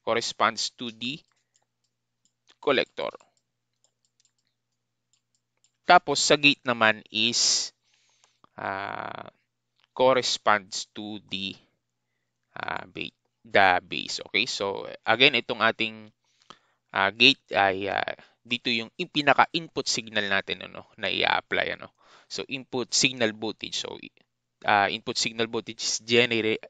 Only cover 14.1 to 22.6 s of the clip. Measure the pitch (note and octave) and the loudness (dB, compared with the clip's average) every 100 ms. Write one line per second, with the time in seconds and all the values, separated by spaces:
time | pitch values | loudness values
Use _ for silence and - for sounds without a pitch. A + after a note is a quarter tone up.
14.1 | - - - A#2+ - G2+ G#2+ - - - | -10 -6 -4 -2 -4 -6 -6 -10 -10 -2
15.1 | A2+ C#3 A#2+ - A#2 A2 - A2 A2 G#2+ | 4 4 4 -2 0 0 0 -6 -8 -20
16.1 | _ _ _ _ - _ _ _ G2 G2 | _ _ _ _ -20 _ _ _ -2 -2
17.1 | A2 B2 C3+ - - G2 F#2+ G2 - - | 4 4 2 -2 0 2 0 -2 -4 -4
18.1 | - - _ A#2 A#2+ B2+ A#2 A2 - - | -8 -16 _ -10 -6 -4 -4 -4 -10 -6
19.1 | D3+ C#3+ B2+ A#2 E3+ E3 - B2+ - A2 | -2 2 4 4 2 -6 -8 -4 -4 -4
20.1 | G#2+ G2+ G2 F#2 F2+ F#2 F2+ - - F#2+ | -4 0 0 -2 -8 -10 -16 -18 -8 -6
21.1 | F#2 E2 - - F2+ F2 F2 - _ _ | -2 0 0 -2 -4 -4 -6 -12 _ _
22.1 | - - - - C3+ | -20 -14 -12 -10 -10